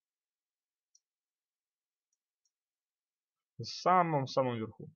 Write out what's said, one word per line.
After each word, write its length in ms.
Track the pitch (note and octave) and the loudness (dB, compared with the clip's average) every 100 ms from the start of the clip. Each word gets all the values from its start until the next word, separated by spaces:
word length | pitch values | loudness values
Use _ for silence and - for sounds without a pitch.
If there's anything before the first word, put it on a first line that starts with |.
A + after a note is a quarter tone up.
| _ _ _ _ _ _ _ _ _ _ _ _ _ _ _ _ _ _ _ _ _ _ _ _ _ _ _ _ _ _ _ _ _ _ _ - | _ _ _ _ _ _ _ _ _ _ _ _ _ _ _ _ _ _ _ _ _ _ _ _ _ _ _ _ _ _ _ _ _ _ _ -14
В 60 | |
самом-самом 920 | A#2 - E3+ F#3 E3+ D3 C3 - C3 A#2 | -10 -4 2 4 4 0 0 0 0 -2
верху. 340 | A2 - - | -6 -10 -20